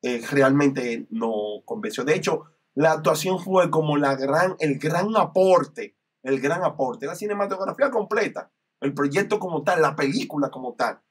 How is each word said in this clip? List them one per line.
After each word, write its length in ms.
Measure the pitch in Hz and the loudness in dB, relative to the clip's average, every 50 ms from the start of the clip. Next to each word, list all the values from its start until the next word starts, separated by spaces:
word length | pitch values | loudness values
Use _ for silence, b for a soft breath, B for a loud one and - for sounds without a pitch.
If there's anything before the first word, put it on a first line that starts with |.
eh, 200 | - 123 123 117 117 - | -2 -2 -4 -4 -4 0
realmente 760 | 143 139 135 135 135 143 143 139 131 135 123 120 117 117 113 _ | 2 4 4 6 6 6 4 4 2 0 -4 -4 -4 -6 -8 _
nos 520 | 107 113 117 113 110 107 107 107 104 104 _ | -6 -4 -2 -2 -2 -2 -4 -4 -6 -10 _
convenció. 400 | - 120 110 104 107 - - 123 | -8 -8 -6 -6 -8 -6 -4 0
De 100 | 139 156 | 0 0
hecho, 280 | - - 190 160 147 B B B B B _ _ | 0 0 -2 -4 -4 B B B B B _ _
la 200 | 135 147 160 156 | 0 2 2 2
actuación 440 | 151 156 170 156 151 - 185 185 180 | 2 2 0 0 0 0 -2 -2 -2
fue 300 | 180 190 185 185 175 165 | -2 2 2 4 4 4
como 280 | 147 160 156 151 147 | 2 0 2 2 2
la 180 | 143 143 139 139 | 2 2 2 0
gran, 400 | 131 135 135 143 160 180 190 185 - | 0 0 0 2 2 2 0 0 -2
el 200 | 160 151 139 131 | -2 -2 -2 -2
gran 340 | - 151 160 170 190 214 220 | -2 -2 0 0 -2 2 2
aporte, 800 | 214 180 160 - 190 190 190 185 175 - - _ - 214 - _ _ _ _ _ _ _ | 2 0 2 2 2 6 6 6 4 4 0 _ -12 -12 -12 _ _ _ _ _ _ _
el 160 | 131 139 131 | -2 -2 0
gran 240 | 123 143 165 175 180 | 0 0 0 0 0
aporte, 420 | 156 - - 135 123 120 117 135 | -2 0 0 -4 -4 -4 -6 -8
la 80 | 147 180 | -10 -8
cinematografía 760 | 170 208 208 208 202 202 202 190 185 190 185 - - 269 269 | -8 -6 -4 -2 -2 -2 -4 -2 -4 -4 -6 0 0 0 0
completa, 580 | 247 220 202 - - 233 208 - - - - _ _ _ _ _ _ _ | 2 -2 -2 0 0 0 0 -2 -4 -8 -12 _ _ _ _ _ _ _
el 140 | - 139 139 | -4 -4 0
proyecto 460 | 143 143 143 139 190 208 - 214 208 | 0 0 2 2 0 2 2 0 -2
como 220 | 190 185 170 147 135 | -2 -4 -6 -2 0
tal, 180 | - 180 160 | 0 2 2
la 120 | 156 139 139 | 2 2 2
película 540 | 151 147 139 139 - - - - 147 143 131 | 0 -2 0 0 -2 -4 -4 -4 -4 -4 -4
como 240 | - 131 127 123 117 | -4 -8 -10 -10 -4
tal. 260 | - 127 113 - - _ _ | -2 -2 -4 -4 -8 _ _